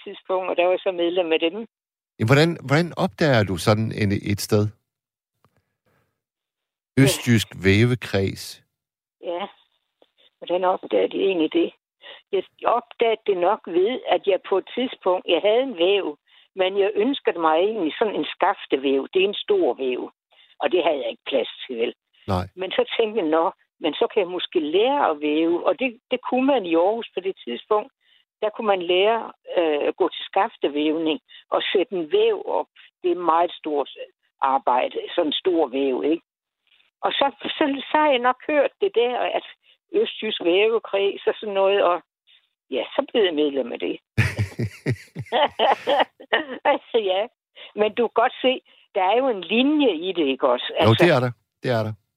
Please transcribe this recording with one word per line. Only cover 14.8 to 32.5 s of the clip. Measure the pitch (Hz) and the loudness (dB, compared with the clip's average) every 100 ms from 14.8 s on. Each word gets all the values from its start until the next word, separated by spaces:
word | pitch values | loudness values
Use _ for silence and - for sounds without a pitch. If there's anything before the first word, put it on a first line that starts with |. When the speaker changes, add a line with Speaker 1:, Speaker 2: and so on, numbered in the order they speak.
| 254 - 190 180 - | -6 -2 -2 -2 0
Speaker 1:
jeg | 165 | 2
havde | 196 226 | 4 2
en | 269 175 | 0 0
væv, | 175 202 156 147 _ _ _ 190 | 2 2 0 -8 _ _ _ -2
men | 185 202 | 0 2
jeg | 196 415 | 0 2
ønskede | 254 277 - 170 | 0 0 -2 0
mig | 160 160 | 2 4
egentlig | 202 220 160 - | 2 0 -4 -2
sådan | 220 175 | -2 -2
en | 147 | -6
skaftevæv. | - 180 - - 139 139 135 - | -2 0 0 -2 -2 2 0 0
Det | 190 | 0
er | 196 | 0
en | 196 - | -2 -2
stor | 202 165 | 0 0
væv, | 120 131 123 113 - _ _ _ _ | 0 -4 -4 -8 -14 _ _ _ _
og | - | 0
det | - | 2
havde | - - | 2 0
jeg | - | -4
ikke | - - | -8 -2
plads | 508 - - - | -2 -2 -8 -10
til, | 113 | -4
vel? | 120 - _ _ - | -4 -4 _ _ -4
Speaker 2:
Nej. | 92 92 180 | -2 -2 -8
Speaker 1:
Men | - | -4
så | - - - | -2 0 0
tænkte | 220 220 | 0 0
jeg, | 156 | 2
"Nå, | 160 180 - _ _ | 2 2 -2 _ _
men | 160 | -6
så | 143 233 | -2 0
kan | 226 | 0
jeg | 175 | -2
måske | 180 - 180 | -4 -2 -2
lære | 147 175 247 285 208 | 0 2 2 2 0
at | 151 | 0
væve." | 151 151 165 175 - | 0 2 2 2 0
Og | 180 | 0
det, | 254 226 _ | -4 -6 _
det | 254 - | -6 -2
kunne | 254 269 | 0 2
man | 262 180 | 0 2
i | 165 | 2
Aarhus | 185 226 - | 2 0 -6
på | - | -8
det | 185 - | -8 -8
tidspunkt. | - 120 - 214 269 _ _ _ _ _ | -10 -10 -2 -2 -2 _ _ _ _ _
Der | 214 | -6
kunne | - 220 | -4 -2
man | 196 | 0
lære, | 170 180 202 226 - - - 180 | 2 2 4 2 -4 -16 -6 -2
øh, | 160 147 143 | 0 0 -2
at | - | -2
gå | 170 | -4
til | - - | -4 -4
skaftevævning | 196 226 - 165 147 151 156 160 143 - - _ | -2 -2 -2 -4 0 0 0 -2 -4 -8 -20 _
og | - - | -4 0
sætte | 202 170 185 | -2 -2 -4
en | 156 | -4
væv | 208 226 196 | 0 0 -2
op. | - | -4